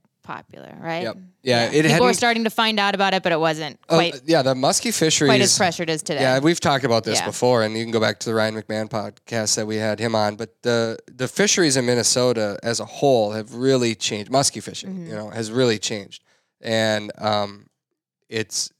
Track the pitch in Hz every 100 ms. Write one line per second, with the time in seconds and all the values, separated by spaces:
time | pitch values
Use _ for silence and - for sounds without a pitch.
0 | _ _ - 80 - - - - 165 165
1 | 113 92 - _ 127 120 113 147 156 165
2 | 240 185 240 226 220 - 220 214 202 196
3 | 196 190 180 160 160 156 151 - - 165
4 | 170 139 143 160 131 127 147 190 240 -
5 | 160 - 143 131 120 - 185 165 160 156
6 | - 143 131 131 156 - 170 139 123 113
7 | 113 107 90 - 123 120 107 110 113 113
8 | 107 104 117 110 110 110 104 110 110 113
9 | 104 - - 117 107 - 107 107 110 104
10 | 113 110 104 104 113 _ 120 117 113 107
11 | - 127 127 - 196 202 160 131 120 120
12 | 107 127 123 113 104 98 117 117 117 -
13 | 143 120 104 107 107 117 131 131 117 107
14 | - 107 101 135 139 - 104 98 190 190
15 | 165 107 - 113 110 120 123 107 - 107
16 | 98 - _ _ _ _ 117 110 110 107
17 | 104 - 107 104 101 101 _ _ _ _
18 | _ _ _ 113 107 - -